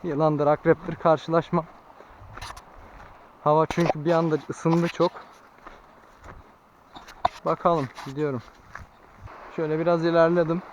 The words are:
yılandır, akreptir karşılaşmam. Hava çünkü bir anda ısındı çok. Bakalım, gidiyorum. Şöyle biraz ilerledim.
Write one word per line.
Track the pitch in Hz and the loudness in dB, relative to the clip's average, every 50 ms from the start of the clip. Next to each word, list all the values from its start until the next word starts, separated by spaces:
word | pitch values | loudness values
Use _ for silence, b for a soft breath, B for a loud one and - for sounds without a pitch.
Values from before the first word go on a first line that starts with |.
| - | -6
yılandır, | 175 147 143 160 156 151 143 147 | -4 -2 2 2 2 2 2 2
akreptir | 147 151 - - 165 160 156 - 170 160 | 2 2 2 4 2 2 2 0 -10 -10
karşılaşmam. | - - 170 160 147 - - 165 165 156 - 170 175 160 - - - - - - - - - - - - - - - - - - - - - - - - - - - - - - - - - - - - | 0 4 2 4 4 2 0 0 0 0 0 -2 -2 -2 -4 -18 -20 -20 -20 -20 -20 -20 -20 -20 -20 -20 -18 -16 -16 -16 -16 -16 -18 -20 -20 -20 -20 -20 -20 -20 -20 -20 -20 -20 -20 -20 -20 -20 -4 0
Hava | 147 151 156 156 | 2 4 4 2
çünkü | - - - 170 - - 156 143 | 0 0 0 0 0 0 -2 -2
bir | 170 | 0
anda | 170 165 165 165 156 143 - - | 0 2 2 0 0 -2 -4 -8
ısındı | 165 - - 165 165 170 170 | -12 -4 0 0 2 2 0
çok. | 170 - - 165 175 - - - - - - - - _ - - - - - - - - - - - - - - - - - - - - _ _ _ _ _ _ _ - - - - - - - - - - - | -2 0 0 0 0 0 -8 -20 -20 -20 -20 -20 -20 _ -20 -20 -20 -20 -20 -20 -20 -20 -20 -20 -20 -20 -20 -20 -20 -20 -20 -20 -20 -20 _ _ _ _ _ _ _ -20 -20 -20 -20 -20 -6 -6 -6 -6 -4 -6
Bakalım, | 160 165 - - 180 170 156 135 123 - - - | -6 -6 -2 0 0 0 0 -2 -6 -10 -14 -14
gidiyorum. | 139 135 143 151 143 135 117 - - - - - - - - - - - - - - - - - - - - - - - | -12 -8 -6 -4 -4 -4 -8 -10 -14 -20 -20 -20 -20 -20 -20 -20 -20 -20 -20 -20 -20 -20 -20 -20 -20 -20 -18 -20 -14 -8
Şöyle | - 160 151 156 160 | -6 -4 -2 -2 0
biraz | 165 170 170 165 160 | 2 2 2 2 2
ilerledim. | 170 165 170 165 165 175 175 165 156 165 185 - - | 2 6 6 6 6 6 2 2 2 0 -4 -4 -10